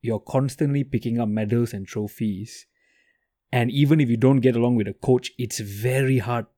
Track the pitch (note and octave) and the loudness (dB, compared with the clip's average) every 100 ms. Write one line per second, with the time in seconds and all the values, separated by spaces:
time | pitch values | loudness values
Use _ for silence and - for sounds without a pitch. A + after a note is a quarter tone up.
0 | A2+ A2 - C3+ C3+ - D3 C#3+ C#3+ A#2+ | -4 -4 -2 -2 -2 -2 -2 0 -2 -4
1 | B2 A#2 A2+ G#2+ G#2+ A#2 A#2+ G#2 G2 - | -2 -2 0 -2 0 0 0 -4 -8 -8
2 | G#2 - A2 F#2+ G#2+ - - _ _ _ | -8 -4 -4 -4 -10 -16 -20 _ _ _
3 | _ _ _ _ _ B2 A#2+ C#3 C#3+ D#3+ | _ _ _ _ _ 0 0 2 4 4
4 | C3 A#2 B2+ C#3 B2 A#2 A#2+ A#2+ G2+ G2 | 4 4 4 4 4 2 2 2 -2 -4
5 | - B2+ - - A#2 - G2+ G2+ A#2+ B2+ | 0 2 0 -10 -8 -8 -10 -6 -2 0
6 | C3+ C3 A2+ A#2+ G#2+ | 2 0 0 -6 -6